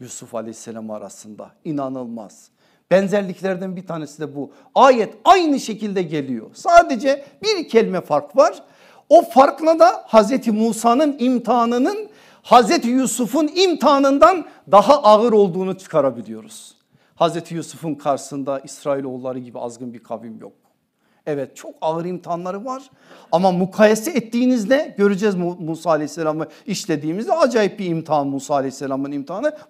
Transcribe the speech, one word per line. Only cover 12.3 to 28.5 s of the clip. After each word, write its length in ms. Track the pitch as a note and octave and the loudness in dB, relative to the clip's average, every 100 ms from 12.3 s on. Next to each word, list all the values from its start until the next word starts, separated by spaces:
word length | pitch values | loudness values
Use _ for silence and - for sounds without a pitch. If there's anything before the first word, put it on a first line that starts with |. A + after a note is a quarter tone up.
| _ | _
Hazreti 460 | - A#3+ G#3 E4+ A#3 | 4 6 6 2 0
Yusuf'un 640 | B3+ B3+ - A#3+ C#4 D4+ | 0 -2 -2 -2 0 0
imtihanından 920 | F4+ F#4+ D#4 D4+ C#4 C#4 C#4 D#4+ F#4 - - - | 2 0 2 2 4 4 4 4 4 -4 -14 4
daha 320 | G3+ G3+ C#4+ | 4 6 4
ağır 300 | G#3+ G#3+ A#3 | 6 6 6
olduğunu 460 | G#3+ G3+ F3+ F#3+ F#3+ | 4 2 0 -6 -8
çıkarabiliyoruz. 960 | - D#3 C3+ A#2+ G#2 A2 A2 - - _ _ _ _ | -4 0 0 -2 -12 -16 -18 -20 -20 _ _ _ _
Hazreti 400 | - E3+ E3 E3 | -2 -2 -2 -8
Yusuf'un 400 | E3 - C3 D#3+ | -10 -12 -12 -10
karşısında 640 | C#3 D3 C3+ - C#3+ C#3 C3+ | -6 -4 -4 -6 -10 -8 -8
İsrailoğulları 800 | C#3 - D3 C#3 C3+ B2+ B2+ B2+ | -10 -10 -6 -6 -6 -10 -10 -12
gibi 200 | B2 B2 | -12 -12
azgın 360 | A#2+ A#2 B2 | -12 -12 -16
bir 80 | A#2 | -16
kavim 360 | - A2 A#2 A2 | -14 -14 -14 -18
yok. 120 | G#2 _ _ _ _ _ _ _ D#3+ | -20 _ _ _ _ _ _ _ -8
Evet, 300 | C#3+ B2+ - | -8 -8 -14
çok 180 | E4 - | -20 -8
ağır 240 | D#3+ E3 | -6 -6
imtihanları 600 | F3 F3 E3+ E3+ F3+ G3 | -8 -10 -10 -10 -8 -10
var 260 | B3+ C4 - _ _ - - | -12 -14 -16 _ _ -20 -4
ama 200 | E3 F#3+ | 0 2
mukayese 580 | F3+ F#3+ G3 G#3+ A3 D4+ | 2 -2 4 4 4 -2
ettiğinizde 840 | D4 A3+ A#3+ B3+ B3 G3+ C4+ E4 - | -4 -4 -2 0 0 0 0 -2 0
göreceğiz 360 | G3+ F#3 G#3+ | 0 2 -2
Mu-, 220 | F3+ F3 F#3 | -2 -4 -6
Musa 300 | D#3+ D#3+ F3+ | -10 -6 -2
aleyhisselamı 560 | D3+ D3 E3 D#3 D#3 D#3 - - | -2 -2 -6 -4 -4 -8 -12 -10
işlediğimizde 640 | F#3 - D3+ D3+ F#3 E4+ | -8 -4 -4 -4 -6 -2
acayip 460 | E4 C#4 A#3 E3+ G#3+ | 0 2 2 0 -2
bir 80 | F3+ | -4
imtihan 400 | D#3+ D#3 D#3 C#3 | -4 -2 -2 -2
Musa 280 | C3+ C#3+ | -6 -4